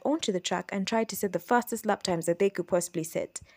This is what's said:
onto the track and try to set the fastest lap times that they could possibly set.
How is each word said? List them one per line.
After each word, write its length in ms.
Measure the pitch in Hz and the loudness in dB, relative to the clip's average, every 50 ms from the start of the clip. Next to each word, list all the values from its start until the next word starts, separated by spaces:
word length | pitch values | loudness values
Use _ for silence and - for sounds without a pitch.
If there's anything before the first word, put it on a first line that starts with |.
| - | 0
onto 260 | - 294 330 - - | 0 0 0 0 -2
the 80 | 185 175 | -2 -2
track 300 | - - 185 180 - - | -2 -2 -2 -2 -2 -4
and 140 | 196 196 190 | -4 -2 -2
try 180 | - 226 226 226 | 0 0 0 0
to 120 | - - | 0 -2
set 180 | - 214 190 180 | -4 -4 -2 -2
the 60 | 170 | -4
fastest 480 | - - 247 240 240 - 233 220 - | 0 2 2 2 4 0 -4 -2 0
lap 160 | 214 196 - - | -2 0 0 0
times 240 | 190 175 165 165 | 0 0 0 2
that 100 | 170 170 | 0 2
they 140 | - 196 196 | 4 2 2
could 160 | - 185 165 | 2 0 0
possibly 360 | - 190 175 175 - - 165 160 | 2 2 2 2 0 -4 -6 -6
set. 380 | - - 165 160 - _ - - - - | -2 -4 -4 -4 -4 _ -14 -18 -18 -20